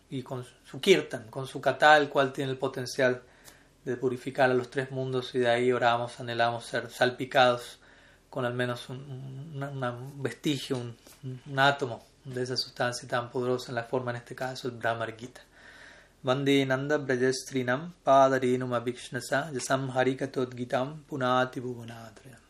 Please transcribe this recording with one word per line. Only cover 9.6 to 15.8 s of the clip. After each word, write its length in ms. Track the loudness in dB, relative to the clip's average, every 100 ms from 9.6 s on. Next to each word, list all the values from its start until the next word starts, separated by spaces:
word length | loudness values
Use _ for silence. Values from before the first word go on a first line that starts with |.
una, 300 | -8 -4 -6
un 300 | -6 -12 -8
vestigio, 540 | -8 -4 -4 -4 -4 -6
un, 180 | -6 -12 -20 -16 -14 -14 -6
un 120 | 4
átomo 460 | 4 4 -2 -6 -12 _ -10
de 160 | -6
esa 140 | -4 -4
sustancia 520 | -4 -2 -2 -2 -4
tan 220 | -4 -4
poderosa 400 | -4 -2 -2 -4
en 60 | -6
la 80 |
forma, 260 | -4 -4 -4
en 60 | -8
este 180 | -10
caso, 340 | -8 -8 -6 -8
el 60 |
Brahmar 420 | -4 -2 -2 -4 -8
Gita. 240 | -14 -18 -20 _ -20 -20